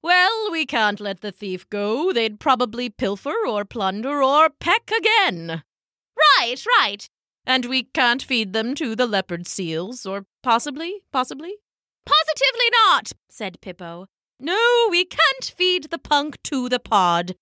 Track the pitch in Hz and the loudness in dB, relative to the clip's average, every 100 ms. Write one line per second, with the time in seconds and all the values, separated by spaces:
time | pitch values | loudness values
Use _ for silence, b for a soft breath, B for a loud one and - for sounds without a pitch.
0 | 339 359 370 453 427 330 302 247 214 196 | 4 4 4 2 -2 -4 -2 0 0 0
1 | 208 196 208 - 202 180 - 208 202 233 | -6 -6 -10 -8 -8 -8 -6 -4 -2 0
2 | 359 240 220 208 302 247 247 233 247 - | 0 0 -2 -2 0 2 0 -4 -8 -4
3 | 202 202 269 415 381 208 208 240 190 196 | -4 -4 -4 -2 -2 -2 -4 -4 -4 -2
4 | 254 285 269 294 320 _ 339 427 - 440 | -4 2 4 4 4 _ 0 0 0 -2
5 | 427 453 370 175 165 165 _ _ _ _ | 2 2 2 -2 -8 -10 _ _ _ _
6 | _ - 605 508 240 269 427 403 233 202 | _ 2 6 6 2 -4 2 2 2 -2
7 | - _ _ _ - 262 240 262 - - | -14 _ _ _ 0 0 0 -4 -2 0
8 | 247 240 - 247 208 214 226 285 277 220 | 2 2 -2 -2 0 -2 -2 -4 -4 -2
9 | 247 202 - 170 175 - 175 160 185 247 | 0 0 -2 -8 -6 -6 -4 -4 -6 -10
10 | 190 196 196 _ 254 233 285 269 330 392 | -8 -10 -10 _ 0 2 0 -8 -8 -10
11 | _ 269 254 277 330 415 _ _ _ _ | _ -4 -4 -8 -12 -14 _ _ _ _
12 | - 605 622 605 523 453 466 466 370 277 | 0 0 2 0 0 2 2 4 4 4
13 | - - _ - 202 175 - 175 170 170 | -2 -18 _ -10 -10 -10 -16 -12 -12 -14
14 | 190 _ _ _ 269 392 480 480 466 349 | -16 _ _ _ -4 2 4 4 4 2
15 | 359 - 605 539 - - 370 359 - 330 | -2 2 0 0 -10 -2 0 0 -4 -10
16 | - 294 302 - - 269 247 247 - 208 | 0 0 0 -8 -6 -4 -2 -4 2 2
17 | 180 170 175 180 | 4 2 -2 -10